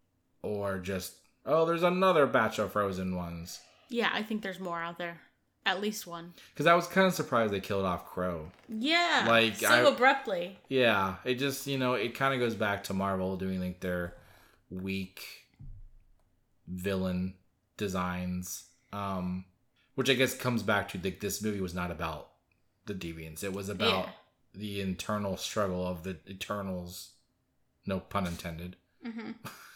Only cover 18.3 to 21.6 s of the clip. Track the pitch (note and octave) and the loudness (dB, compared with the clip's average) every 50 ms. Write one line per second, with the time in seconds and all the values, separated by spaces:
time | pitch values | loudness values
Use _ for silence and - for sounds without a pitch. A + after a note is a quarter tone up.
18.3 | F2+ F2+ F2+ - - - - - _ _ _ _ - G#2 G2+ G2 F#2+ F#2 F2+ F2+ | -4 -4 -4 -6 -10 -12 -14 -16 _ _ _ _ -8 -6 -4 -4 -2 -2 -2 -4
19.3 | F3+ F#3 F#3 - _ _ _ _ _ _ _ _ _ - B2+ B2+ C3+ A#2+ C3 B2 | -4 -6 -8 -12 _ _ _ _ _ _ _ _ _ 0 2 2 4 4 2 0
20.3 | - - - B2+ A#2+ A2+ G2 G#2+ G#2+ G2+ F#2 - - F#2 F2 F#2+ F#2 - - G2+ | 0 -2 -2 0 0 0 2 2 2 2 0 -2 -4 -6 -4 -4 -4 -4 -4 -4
21.3 | F2+ - G#2 G#2+ G#2 G2+ | -4 -2 -2 -2 -2 -2